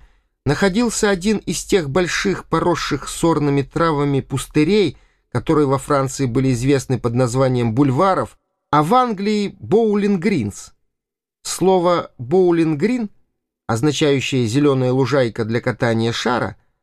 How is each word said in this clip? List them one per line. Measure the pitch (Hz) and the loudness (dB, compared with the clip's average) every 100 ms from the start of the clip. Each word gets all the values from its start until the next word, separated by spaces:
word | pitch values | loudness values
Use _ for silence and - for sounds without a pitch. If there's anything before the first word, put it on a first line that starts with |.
| - _ _ _ 131 | -14 _ _ _ -4
находился | 147 196 202 233 - 208 | 0 0 2 0 0 0
один | 185 202 202 | 0 0 -2
из | - 160 | -4 -8
тех | - 196 143 | 0 0 0
больших, | 185 170 - 196 156 - | -2 -2 -2 -2 -4 -4
поросших | 165 175 165 - 147 - | -2 0 -2 -2 -6 -6
сорными | - 165 151 143 139 | -2 0 2 0 0
травами | 135 147 165 143 143 139 | -2 -2 0 0 0 -2
пустырей, | - 135 - 151 156 208 175 - _ _ _ | -2 -6 -2 0 2 2 2 -4 _ _ _
которые | 120 - 151 139 | -6 0 2 2
во | 135 | 0
Франции | - 139 135 - 131 | 0 0 -2 -4 -2
были | 127 135 | 0 0
известны | 120 135 135 - 120 | 0 0 0 0 -2
под | 117 120 | -2 0
названием | 123 131 131 123 117 | 0 0 0 0 0
бульваров, | 110 143 127 190 160 110 _ _ _ _ | 2 2 2 2 0 -4 _ _ _ _
а | 151 | 0
в | 185 | 2
Англии — | 254 247 196 202 208 196 - | 2 2 -2 -2 -2 -2 -8
боулинг-гринс. | 107 208 220 208 202 190 175 165 101 - - _ _ _ _ _ _ _ | 0 2 2 2 0 0 0 0 -2 -8 -16 _ _ _ _ _ _ _
Слово | - - 185 185 175 165 - - | -10 0 2 4 2 0 -4 -10
"боулинг-грин", | 117 185 175 170 160 147 220 247 208 _ _ _ _ _ - | -2 2 4 2 0 0 0 -2 -6 _ _ _ _ _ -6
означающее | 113 147 139 151 139 - 131 113 | 0 0 2 2 0 0 -2 0
"зелёная | 135 147 131 127 | 2 2 2 0
лужайка | 131 117 143 120 117 110 | 0 2 0 0 -2 -4
для | 117 | -4
катания | 127 113 120 113 117 | -4 -2 0 0 0
шара", | - - 294 98 - _ _ | -2 -2 -2 -4 -8 _ _